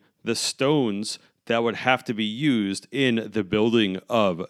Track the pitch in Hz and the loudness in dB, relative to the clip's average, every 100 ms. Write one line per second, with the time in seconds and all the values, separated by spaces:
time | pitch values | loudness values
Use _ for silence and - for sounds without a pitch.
0 | _ _ 113 113 - - 131 151 120 101 | _ _ -6 -4 -4 -2 0 2 0 -2
1 | 107 - _ _ - 117 117 98 127 127 | -6 -10 _ _ -2 0 0 0 0 0
2 | - 110 107 110 151 120 98 98 - 127 | -2 -4 -4 -2 0 0 0 -4 -8 -2
3 | 131 113 107 107 95 107 113 113 104 95 | 0 0 -2 -4 0 2 4 4 2 -2
4 | - 120 101 85 90 | -2 2 2 0 -6